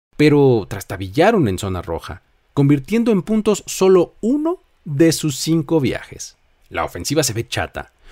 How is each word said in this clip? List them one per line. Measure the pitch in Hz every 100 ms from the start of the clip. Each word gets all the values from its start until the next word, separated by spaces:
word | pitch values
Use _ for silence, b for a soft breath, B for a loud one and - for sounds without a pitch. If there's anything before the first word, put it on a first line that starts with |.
| _ -
pero | 151 147 135 117 90
trastabillaron | 95 - 92 95 107 185 233 120
en | 90
zona | 101 90
roja, | 85 82 - - _ _ _
convirtiendo | - 143 143 135 220 240
en | 202
puntos | - 214 214 196 -
solo | - 190 185 165 -
uno | 214 294 311 370 _ _
de | - 139 165
sus | 156 156 135
cinco | - 165 139 160
viajes. | 120 98 - - - _ _ _ _
La | 92
ofensiva | 78 87 - 147
se | 139
ve | 110 117
chata. | - 80 71 - _ b